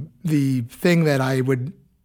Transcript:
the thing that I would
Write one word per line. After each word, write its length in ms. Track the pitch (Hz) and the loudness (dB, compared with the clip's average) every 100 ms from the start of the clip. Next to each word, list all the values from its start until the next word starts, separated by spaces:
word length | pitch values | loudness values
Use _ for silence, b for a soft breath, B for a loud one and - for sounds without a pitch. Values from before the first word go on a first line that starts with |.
| 147 _ | -6 _
the 380 | 160 151 135 127 | -2 0 0 -2
thing 420 | 120 - 180 170 | -4 -2 2 4
that 180 | 156 139 | 2 2
I 200 | 131 135 | 0 0
would 300 | 127 131 127 - _ _ | 0 -2 -4 -12 _ _